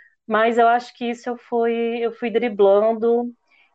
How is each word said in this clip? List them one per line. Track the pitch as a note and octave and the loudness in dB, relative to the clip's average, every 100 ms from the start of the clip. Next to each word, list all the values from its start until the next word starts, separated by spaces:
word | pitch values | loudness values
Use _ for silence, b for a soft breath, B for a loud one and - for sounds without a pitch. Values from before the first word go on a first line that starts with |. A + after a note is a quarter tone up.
| B B - | B B -4
Mas | G#3+ A3+ A#3 | 0 0 2
eu | A#3 | 2
acho | A#3+ A#3 | 2 -2
que | - A#3+ | -10 -8
isso | A#3+ C4 | -8 -10
eu | A#3+ | -12
fui, | - A#3 A#3 A#3 A#3 A#3 | -6 -4 -2 -2 -4 -4
eu | A#3 | -6
fui | A3+ A#3 | -6 -6
driblando. | A3+ A#3+ G3+ G3 G3+ A3 A3+ A#3 A#3 A#3+ - b b b | -2 -2 2 4 4 2 0 0 0 -2 -10 b b b